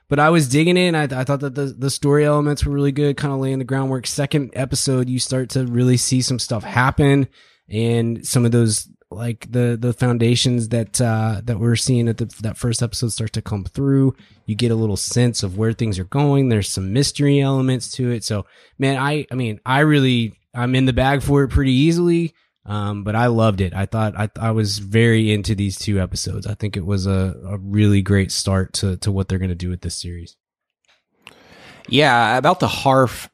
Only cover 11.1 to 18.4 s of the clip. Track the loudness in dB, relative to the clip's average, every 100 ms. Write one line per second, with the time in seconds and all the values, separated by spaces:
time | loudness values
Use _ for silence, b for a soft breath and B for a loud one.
11.1 | 0 -2 -2 -4 0 2 2 2 2 0
12.1 | -2 -6 -6 -8 -4 -4 -2 -4 -4 -6
13.1 | -4 -6 -8 -6 -6 -6 -4 2 2 2
14.1 | b b b -8 -2 0 0 0 -2 -2
15.1 | 0 0 0 -4 -2 -2 -2 -2 -4 -4
16.1 | 0 2 2 2 2 0 -4 -2 0 0
17.1 | 0 2 2 2 0 0 -2 -4 -4 -4
18.1 | -4 -4 -6